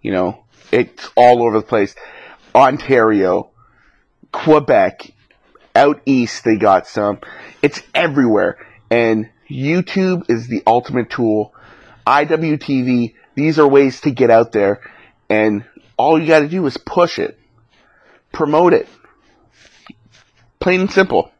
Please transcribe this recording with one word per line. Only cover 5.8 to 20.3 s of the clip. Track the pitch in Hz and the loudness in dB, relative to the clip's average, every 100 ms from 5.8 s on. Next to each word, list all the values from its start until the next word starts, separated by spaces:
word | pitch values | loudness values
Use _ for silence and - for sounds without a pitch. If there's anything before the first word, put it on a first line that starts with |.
| 143 143 - | 2 0 0
east | 131 120 - | 0 -2 -4
they | 117 107 | -2 0
got | 104 95 - | 2 2 0
some. | - 104 101 - - - - | -6 -4 -6 -12 -20 -20 -4
It's | 143 - - | -4 -4 -8
everywhere. | 143 170 143 123 104 90 - - _ _ | -4 -2 0 0 2 -2 -6 -20 _ _
And | 117 117 110 113 _ _ | -2 0 -2 -6 _ _
YouTube | 135 135 175 180 190 190 180 - | -8 -4 -4 -4 -4 -2 -4 -4
is | 117 120 | -6 -4
the | 117 - | -4 0
ultimate | 120 - 127 113 | -2 -2 -6 -6
tool. | - 117 107 104 _ - - - - - | -4 -2 -2 -4 _ -20 -20 -20 -8 0
I | 139 | 0
W | 151 160 160 147 | 0 -2 -2 -4
T | - 135 | -4 -4
V, | 127 123 117 _ _ | 0 -2 -2 _ _
these | - 151 156 | -4 -2 2
are | 147 | 4
ways | 139 139 - | 4 2 -2
to | 156 | -6
get | 123 120 | 0 4
out | 113 113 | 4 2
there. | 107 98 101 - - - _ _ | 0 -2 -2 -8 -20 -20 _ _
And | 107 110 101 - _ _ - | -2 0 -2 -10 _ _ -4
all | 131 160 | 0 0
you | 156 | 2
gotta | 156 147 | 2 2
do | 180 151 | -4 -6
is | - | -6
push | - - 170 - | -8 -2 -2 -2
it. | 85 - _ _ _ _ _ _ _ _ _ | -8 -8 _ _ _ _ _ _ _ _ _
Promote | - 147 151 175 | -6 -2 2 2
it. | 147 - _ _ _ _ _ _ _ _ _ _ - _ _ _ | 2 -2 _ _ _ _ _ _ _ _ _ _ -20 _ _ _